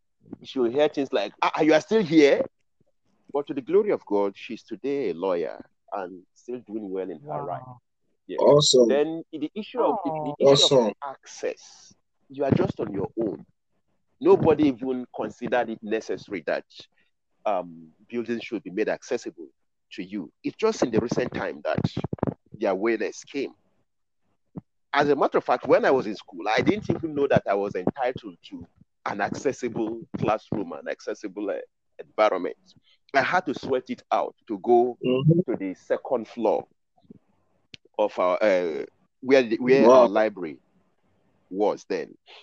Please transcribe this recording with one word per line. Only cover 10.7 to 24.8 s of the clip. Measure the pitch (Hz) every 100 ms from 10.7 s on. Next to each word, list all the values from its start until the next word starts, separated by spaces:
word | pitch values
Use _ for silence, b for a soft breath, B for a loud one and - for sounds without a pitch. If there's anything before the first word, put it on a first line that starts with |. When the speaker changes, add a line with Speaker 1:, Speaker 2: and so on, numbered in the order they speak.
Speaker 3:
Awesome. | 135 110 -
Speaker 1:
access, | 143 - - - - - - - - _ _ _ -
you | 135
are | 139
just | - 185 -
on | 120
your | - - -
own. | - 80 - _ _ _ _ _ _ -
Nobody | 147 196 165 151 151
even | 120 131 127 123 -
considered | 110 - 123 123 113
it | 110
necessary | 104 110 - 92 - 92 78
that, | 71 - - - _ _ _ _ _ 107
um, | 95 87 82 80 _ 107
buildings | 120 113 117
should | - 101
be | 92
made | 92 98
accessible | 82 - 123 - - 73 _ _ _ _
to | -
you. | 92 101 - _
It's | 143 -
just | 220 220
in | 139
the | 110
recent | 117 - 123
time | - 98 71
that | 78 - - - - - - - _ -
the | 104
awareness | 95 110 110 92 -
came. | - 143 107 - _ _ _ _ _ _ _ _ _ - - _